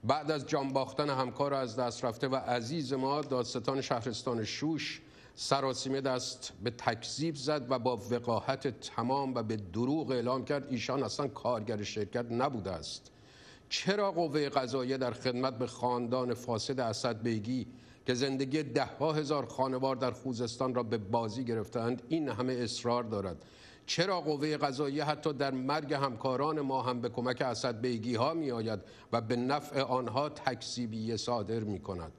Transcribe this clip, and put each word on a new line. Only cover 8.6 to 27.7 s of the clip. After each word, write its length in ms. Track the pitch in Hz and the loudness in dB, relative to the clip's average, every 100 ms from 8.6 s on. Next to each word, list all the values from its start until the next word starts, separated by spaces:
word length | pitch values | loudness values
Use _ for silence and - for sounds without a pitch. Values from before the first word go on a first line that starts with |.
| 139 113 | -2 -4
تمام 540 | - - 117 135 139 | -8 -2 2 2 2
و 80 | 127 | -2
به 140 | 110 110 | -2 -2
دروغ 540 | 95 95 123 156 123 | -4 0 2 2 2
اعلام 340 | 127 117 131 | 0 2 0
کرد 220 | 113 143 127 | 0 -2 0
ایشان 320 | 123 110 135 | -4 0 0
اصلاً 260 | 123 - 143 | 0 0 -4
کارگر 540 | - 123 120 104 110 | -2 0 0 0 -2
شرکت 440 | 101 - 101 120 117 | -2 -4 -2 -2 -2
نبوده 380 | 117 135 123 95 | 2 2 0 -4
است. 400 | 87 76 - - - - - - - - | -4 -6 -10 -14 -20 -20 -20 -20 -20 -6
چرا 440 | - - 202 202 | -2 2 2 2
قوه 360 | 170 170 143 143 | 2 2 2 4
قضاییه 500 | 143 127 135 127 135 | 2 2 0 2 2
در 120 | 127 | 0
خدمت 480 | 113 127 123 131 117 | 0 0 2 0 0
به 80 | 120 | -4
خاندان 680 | - 123 123 120 127 123 | 0 0 2 2 0 0
فاسد 460 | 113 - 113 - 131 | -2 0 -2 0 0
اسد 420 | 120 117 127 110 | 0 2 0 0
بیگی 440 | 117 113 104 127 107 - - - - | 0 0 0 -2 -4 -10 -20 -14 0
که 80 | |
زندگی 480 | 123 135 135 135 151 | 2 2 2 2 2
ده 220 | 143 120 | 2 2
ها 280 | 131 - 151 | 0 2 2
هزار 340 | 156 147 147 123 | 2 2 0 0
خانوار 500 | - 131 131 135 131 | 0 2 4 2 2
در 140 | 127 | 0
خوزستان 640 | 117 135 117 120 - 131 | 0 -4 -2 -2 0 0
را 80 | 123 | 2
به 160 | 113 113 | 2 0
بازی 460 | 98 117 113 107 | 2 0 0 -2
گرفتند 580 | 123 110 101 120 113 123 120 | -2 -2 0 0 0 -2 0
این 200 | 160 147 | 0 0
همه 240 | 110 127 | 0 0
اصرار 520 | 127 120 - 123 120 | 0 -2 -2 2 2
دارد؟ 400 | 113 107 95 82 - - - - - | 2 -2 -2 -6 -12 -20 -20 -20 -6
چرا 340 | - 180 185 | 0 2 2
قوه 360 | 151 147 151 147 | 0 0 0 2
قضاییه 480 | 143 131 147 139 | 0 0 0 0
حتی 280 | 147 147 160 | 0 0 0
در 180 | 143 139 | 0 0
مرگ 440 | 131 131 147 147 | 0 0 0 0
همکاران 680 | 143 139 117 135 127 143 156 | 0 0 0 0 2 2 2
ما 220 | 139 131 | 0 0
هم 180 | 120 123 | 0 0
به 80 | 120 | -2
کمک 340 | 117 120 123 | -2 -2 2
اسد 380 | 135 117 131 | 0 0 -2